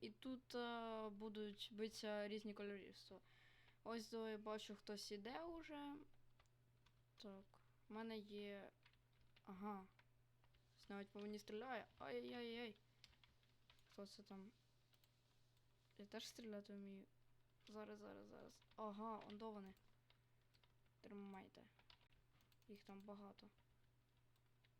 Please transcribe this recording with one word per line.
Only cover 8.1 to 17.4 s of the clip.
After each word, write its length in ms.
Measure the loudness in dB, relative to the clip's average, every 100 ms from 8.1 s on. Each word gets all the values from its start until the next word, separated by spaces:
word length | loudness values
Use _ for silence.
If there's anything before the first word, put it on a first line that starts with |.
| 2
є, 540 | 0 0 0 -2 -4 -10 -18 -20 -20 -20 -20 -12 -6
ага. 420 | 2 4 2 -2 -12 -20 -20 -20 -20 -20 -20 -20
Хтось 200 | -12 -2
навіть 200 | -2 0
по 100 | 0
мені 200 | 2 2
стріляє. 460 | 2 2 4 4 2 -2
Ай-яй-яй. 800 | 2 4 4 2 2 2 0 -2 -12 -16 -16 -16 -20 -20 -20 -20 -20 -20 -10
Хто 220 | -6 -6
це 160 | -6
там? 280 | -6 -6 -6 -10 -20 -20 -20 -20 -20 -20 -20 -20 -20 -20 -20 -20 -14 -10
Я 80 | -4
теж 220 | -2 -2
стріляти 460 | -2 0 0 0
вмію. 320 | -4 -2 -4 -8 -16 -20 -20